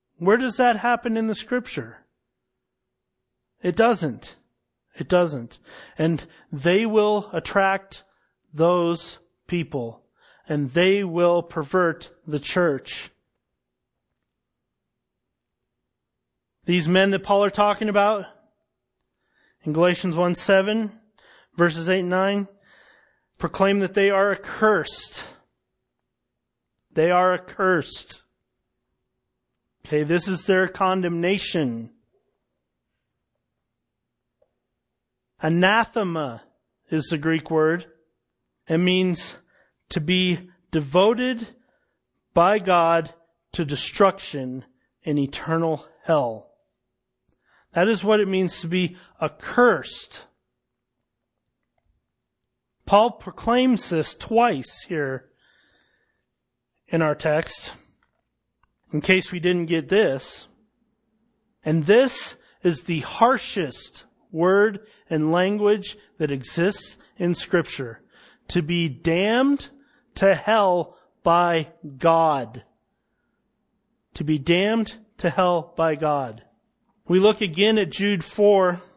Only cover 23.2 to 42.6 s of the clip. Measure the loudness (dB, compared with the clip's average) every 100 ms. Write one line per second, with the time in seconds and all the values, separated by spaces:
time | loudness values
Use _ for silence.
23.2 | _ -10 -8 0 2 2 0 0 2 2
24.2 | 2 0 -8 0 2 2 -2 -10 -12 -14
25.2 | -16 -20 _ _ _ _ _ _ _ _
26.2 | _ _ _ _ _ _ _ 0 2 4
27.2 | 2 0 -4 -2 2 2 0 -10 -14 -20
28.2 | _ _ _ _ _ _ _ _ _ _
29.2 | _ _ _ _ _ _ -4 -2 0 0
30.2 | -2 -4 0 0 0 0 0 0 -2 -2
31.2 | -2 -2 -2 -2 -2 -4 -10 _ _ _
32.2 | _ _ _ _ _ _ _ _ _ _
33.2 | _ _ _ _ _ _ _ _ _ _
34.2 | _ _ _ _ _ _ _ _ _ _
35.2 | _ _ -2 2 2 2 0 -4 -4 -4
36.2 | -6 -10 -16 _ _ _ _ -4 -2 -4
37.2 | -2 -2 0 0 2 0 -6 _ _ _
38.2 | _ _ _ _ -4 0 2 2 0 -2
39.2 | -8 -14 _ _ _ _ -10 -6 -2 0
40.2 | 0 -2 -6 _ _ -4 0 2 4 2
41.2 | -2 -6 -10 -20 _ _ _ _ _ _
42.2 | _ 2 4 4